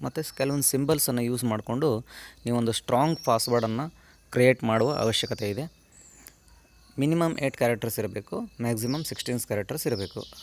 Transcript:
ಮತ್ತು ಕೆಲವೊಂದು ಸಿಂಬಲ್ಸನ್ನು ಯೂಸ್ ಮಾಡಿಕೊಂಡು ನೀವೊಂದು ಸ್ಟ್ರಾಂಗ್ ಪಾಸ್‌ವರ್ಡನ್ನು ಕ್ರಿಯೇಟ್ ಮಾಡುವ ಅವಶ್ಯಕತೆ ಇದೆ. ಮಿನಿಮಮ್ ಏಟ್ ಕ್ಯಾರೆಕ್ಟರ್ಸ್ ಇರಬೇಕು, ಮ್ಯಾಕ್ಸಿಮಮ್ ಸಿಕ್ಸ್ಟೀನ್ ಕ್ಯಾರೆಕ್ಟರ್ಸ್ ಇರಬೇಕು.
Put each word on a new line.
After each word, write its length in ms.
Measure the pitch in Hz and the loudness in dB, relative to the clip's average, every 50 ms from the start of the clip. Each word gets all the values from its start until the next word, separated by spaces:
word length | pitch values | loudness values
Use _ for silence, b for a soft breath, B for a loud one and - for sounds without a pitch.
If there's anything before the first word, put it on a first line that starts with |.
ಮತ್ತು 360 | 143 131 - 160 151 - - | -8 -6 -6 -6 -6 -6 -4
ಕೆಲವೊಂದು 260 | - 135 139 143 143 131 | -2 -2 0 0 0 0
ಸಿಂಬಲ್ಸನ್ನು 580 | - - 131 143 139 160 147 - - 123 123 | 2 2 2 2 2 2 2 2 0 0 0
ಯೂಸ್ 220 | 120 120 123 117 127 | 0 0 0 0 0
ಮಾಡಿಕೊಂಡು 600 | 117 107 107 - - 117 131 156 147 110 113 B B B B B B B B - | 0 0 -2 -2 -2 -2 0 2 2 2 0 B B B B B B B B -4
ನೀವೊಂದು 260 | 117 120 120 117 113 | 0 0 2 2 0
ಸ್ಟ್ರಾಂಗ್ 480 | 110 - - - 123 120 143 160 165 - - | 0 -2 0 2 2 4 4 4 2 0 2
ಪಾಸ್‌ವರ್ಡನ್ನು 680 | 131 117 113 - 123 120 120 113 110 110 120 147 170 b b b b b b _ _ | 2 2 2 2 2 2 2 2 0 -2 -4 -4 -6 b b b b b b _ _
ಕ್ರಿಯೇಟ್ 320 | - 123 123 127 127 - 139 | 2 6 6 6 6 4 2
ಮಾಡುವ 300 | 113 110 113 113 139 147 | 2 4 4 4 2 2
ಅವಶ್ಯಕತೆ 560 | - 110 113 110 - - - 113 - 110 101 | 2 2 2 2 0 -2 -4 -4 -4 -4 -4
ಇದೆ. 280 | 101 117 151 170 - _ B B B B B B B B B B B B _ - - - _ _ _ - - - - 131 | -4 -4 -6 -8 -12 _ B B B B B B B B B B B B _ -20 -20 -20 _ _ _ -20 -20 -10 -4 -2
ಮಿನಿಮಮ್ 380 | 139 151 165 170 170 165 156 | 0 2 2 2 2 0 0
ಏಟ್ 200 | - 143 135 - | -2 -2 -4 -2
ಕ್ಯಾರೆಕ್ಟರ್ಸ್ 420 | - 127 117 117 110 - 113 - - | 0 0 0 0 0 -2 -4 -4 -4
ಇರಬೇಕು, 520 | 104 95 98 107 101 - - - 240 208 - - | -4 -4 -6 -8 -10 -8 -8 -8 -8 -8 -8 -6
ಮ್ಯಾಕ್ಸಿಮಮ್ 440 | 117 120 120 107 117 120 139 160 156 | -2 -2 -2 -2 -2 -2 -4 -4 -4
ಸಿಕ್ಸ್ಟೀನ್ 340 | - 127 - - 127 123 117 | -6 -8 -6 -4 -4 -4 -4
ಕ್ಯಾರೆಕ್ಟರ್ಸ್ 480 | - - 110 104 98 - 135 151 - | -4 -4 -4 -4 -4 -4 -6 -4 -2
ಇರಬೇಕು. 320 | 156 120 98 98 87 - 107 98 - - - | -2 -2 -2 -4 -6 -8 -10 -12 -12 -12 -8